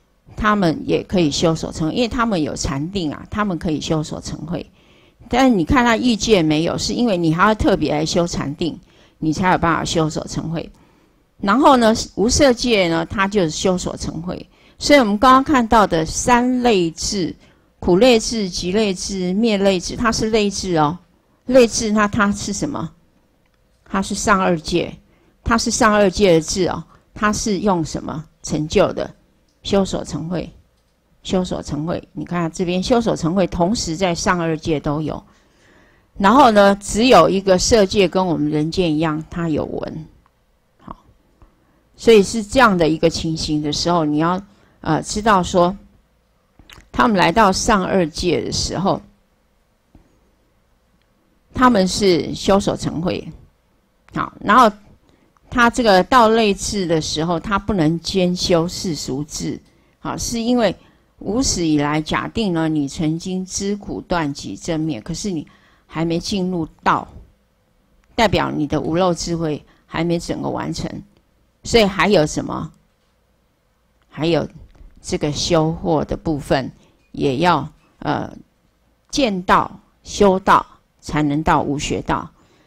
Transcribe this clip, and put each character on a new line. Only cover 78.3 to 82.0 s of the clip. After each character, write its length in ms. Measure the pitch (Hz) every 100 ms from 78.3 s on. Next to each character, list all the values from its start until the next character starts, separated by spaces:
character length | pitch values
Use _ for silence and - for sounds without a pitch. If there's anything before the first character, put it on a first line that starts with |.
| - - _ _ _ _ _ _
见 320 | - 247 190
道、 380 | 185 185 - - _ _
修 340 | - - 202 190
道， 260 | 202 175 - _ _ _
才 220 | - 151
能 200 | 151 143
到 200 | 160 156
无 160 | - 143
学 220 | - -